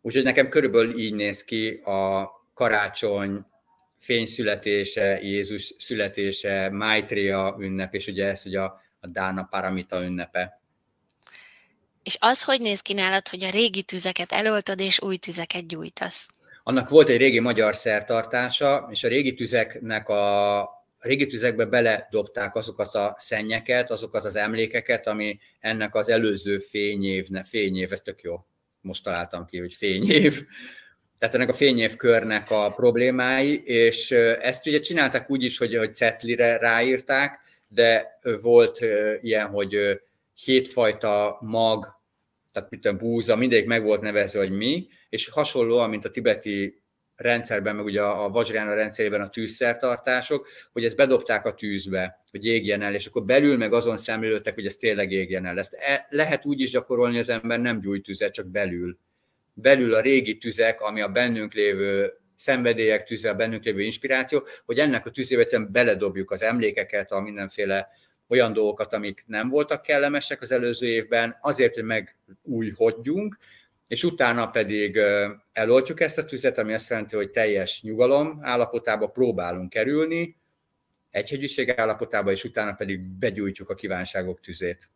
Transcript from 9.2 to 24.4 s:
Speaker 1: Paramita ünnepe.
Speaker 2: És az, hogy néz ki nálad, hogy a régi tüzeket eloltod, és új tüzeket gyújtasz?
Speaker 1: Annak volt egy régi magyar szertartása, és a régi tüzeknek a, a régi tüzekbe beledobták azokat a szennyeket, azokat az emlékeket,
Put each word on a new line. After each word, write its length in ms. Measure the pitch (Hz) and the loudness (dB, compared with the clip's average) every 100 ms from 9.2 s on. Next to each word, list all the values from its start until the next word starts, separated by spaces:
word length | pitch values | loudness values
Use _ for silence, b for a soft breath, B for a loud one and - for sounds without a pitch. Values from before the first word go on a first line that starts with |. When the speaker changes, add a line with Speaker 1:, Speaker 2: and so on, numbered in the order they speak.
| 95 95 90 | -4 -4 -6
Speaker 1:
Paramita 520 | 98 92 95 90 92 | -6 -4 -4 -6 -6
ünnepe. 580 | 90 90 85 90 90 _ _ _ _ _ _ _ B B B B B B _ _ | -4 -6 -6 -6 -6 _ _ _ _ _ _ _ B B B B B B _ _
Speaker 2:
És 140 | - - | -6 2
az, 220 | 220 262 | 4 4
hogy 180 | - 262 | 2 0
néz 200 | 226 202 | 0 -4
ki 120 | - | -4
nálad, 360 | 202 185 190 - | -2 0 0 -2
hogy 140 | 180 | -8
a 80 | 190 | -4
régi 320 | 196 233 190 | 2 2 0
tüzeket 500 | 185 185 185 180 - | -6 -4 -4 -4 -2
eloltod, 480 | - 214 214 190 190 | 0 2 0 -2 -4
és 220 | 190 - | 2 2
új 140 | 202 185 | 0 -6
tüzeket 500 | - 170 170 175 165 | -6 -8 -6 -8 -8
gyújtasz? 600 | 160 165 - - - - b b b | -12 -12 -8 -8 -8 -12 b b b
Speaker 1:
Annak 260 | - 131 123 | -2 -2 8
volt 200 | 147 135 | 8 8
egy 80 | 120 | 8
régi 220 | 135 113 | 6 4
magyar 360 | 120 113 107 | 2 2 2
szertartása, 1120 | 101 117 104 101 113 110 123 123 - 143 139 - | 2 0 -2 0 -2 -2 -4 -2 0 2 2 -2
és 140 | 110 | -4
a 40 | 120 | 0
régi 260 | 127 139 | 0 0
tüzeknek 760 | - 113 123 110 - 113 110 - | -4 -2 0 0 -4 -6 -6 -2
a, 520 | 104 101 101 101 101 98 - _ _ 123 | 0 2 2 2 0 -2 -10 _ _ -2
a 20 | |
régi 180 | 139 139 | 0 0
tüzekbe 380 | 117 120 110 | 0 -2 0
beledobták 920 | 110 123 117 107 - 107 101 - 101 | 0 2 2 0 -2 -4 -4 -6 -6
azokat 400 | 110 110 - 104 | -6 -8 -8 -4
a 200 | 110 101 - | -2 -4 -4
szennyeket, 720 | - 107 107 113 113 123 123 | -6 -4 -2 -4 0 0 0
azokat 340 | 110 110 110 | -6 -4 -6
az 120 | 104 | -4
emlékeket, 720 | 101 | -4